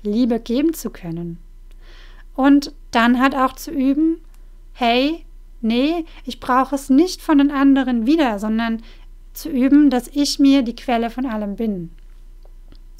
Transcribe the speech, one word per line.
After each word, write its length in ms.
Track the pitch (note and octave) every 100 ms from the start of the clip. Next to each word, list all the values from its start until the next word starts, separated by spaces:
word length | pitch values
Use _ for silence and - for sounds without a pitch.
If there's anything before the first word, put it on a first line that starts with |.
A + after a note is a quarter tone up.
Liebe 380 | G#3 G#3+ B3 A3+
geben 340 | A3+ A#3+ D#4+
zu 160 | D#4+ G#3+
können. 480 | - E3+ E3 E3+ E3+ - - - - - - - - -
Und 380 | - C#4 C#4+ C#4+ - -
dann 300 | A#3+ A#3 B3
halt 140 | C4+
auch 200 | C#4 C4
zu 160 | - -
üben, 500 | D#4 C4 C#4 D#4+ E4 - - - - -
hey, 520 | - A#3 B3 C#4 E4 - - - -
Nee, 440 | A3 A#3+ C#4+ E4+ D#4+ -
ich 160 | - -
brauche 340 | - B3+ C4+
es 140 | C#4 -
nicht 300 | C4+ F#4 -
von 180 | - C#4+
den 120 | C#4+
anderen 560 | C#4 C#4 C#4 B3+ A#3+ A3
wieder, 320 | E4 C4 G#3
sondern 440 | G#3+ A3 A#3 A3+ - - - - -
zu 160 | - D#4
üben, 420 | C#4 C4 C#4+ D4
dass 180 | B3 -
ich 300 | C#4+ C#4+ -
mir 240 | C#4 C#4
die 140 | A#3+ A#3
Quelle 340 | - A#3 A#3
von 160 | B3+ C4
allem 300 | G#3+ G#3 G3
bin. 340 | A3+ F#3+ E3 - - - - - - - - - - -